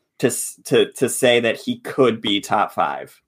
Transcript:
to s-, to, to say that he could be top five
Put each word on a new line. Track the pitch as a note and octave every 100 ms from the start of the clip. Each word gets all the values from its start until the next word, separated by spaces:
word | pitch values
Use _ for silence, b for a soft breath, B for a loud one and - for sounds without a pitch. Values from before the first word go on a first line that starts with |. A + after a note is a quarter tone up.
| _ -
to | C3
s-, | - - - -
to, | A#2 -
to | - A#2+
say | - B2+ A#2+
that | A#2 A2+
he | - A#2+
could | - - B2 A2
be | A2 G2+
top | - G#2+ F#2+
five | - D#2+ C2+ C2+ _